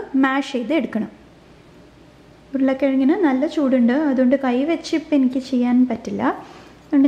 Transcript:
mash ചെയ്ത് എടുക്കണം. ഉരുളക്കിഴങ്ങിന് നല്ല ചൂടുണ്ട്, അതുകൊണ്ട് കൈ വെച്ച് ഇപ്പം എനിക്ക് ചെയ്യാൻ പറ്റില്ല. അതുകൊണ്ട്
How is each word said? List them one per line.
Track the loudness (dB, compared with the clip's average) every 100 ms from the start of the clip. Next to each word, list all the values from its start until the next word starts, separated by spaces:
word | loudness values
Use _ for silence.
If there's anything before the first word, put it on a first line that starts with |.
| -2 0
mash | 2 0 -4
ചെയ്ത് | -6 -2 -2
എടുക്കണം. | -2 -6 -6 -12 -20 -20 -20 -20 -20 -20 -20 -20 -20 -20 -20 -20 -10
ഉരുളക്കിഴങ്ങിന് | -2 -2 0 0 2 2 2 2
നല്ല | 0 -2 0
ചൂടുണ്ട്, | 0 2 2 2 0
അതുകൊണ്ട് | 2 2 2 0
കൈ | -2 -2
വെച്ച് | -4 -2 -6
ഇപ്പം | 0 0
എനിക്ക് | 2 -2 -4
ചെയ്യാൻ | -2 2 2 2
പറ്റില്ല. | -2 -8 -4 -4 -4 -12 -20 -20 -20 -2
അതുകൊണ്ട് | 2